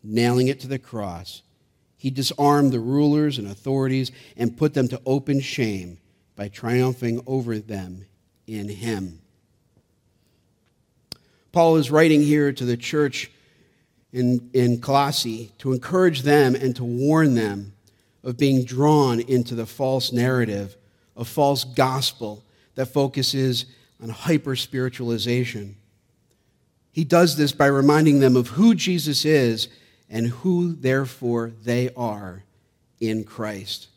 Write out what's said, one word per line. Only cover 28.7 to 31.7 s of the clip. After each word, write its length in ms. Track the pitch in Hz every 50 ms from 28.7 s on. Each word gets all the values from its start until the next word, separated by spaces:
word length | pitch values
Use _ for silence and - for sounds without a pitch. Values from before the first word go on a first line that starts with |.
| 220
Jesus 500 | 165 - 170 180 170 143 151 139 - -
is 420 | 151 156 143 127 117 113 113 - - _ _ _ _ _ _ _ _
and 140 | - 113 113
who, 460 | 120 120 - - 190 180 175 175 175 165
therefore, 800 | 139 127 131 131 135 139 127 - - 135 120 120 117 117 117 113 110 107
they 280 | 120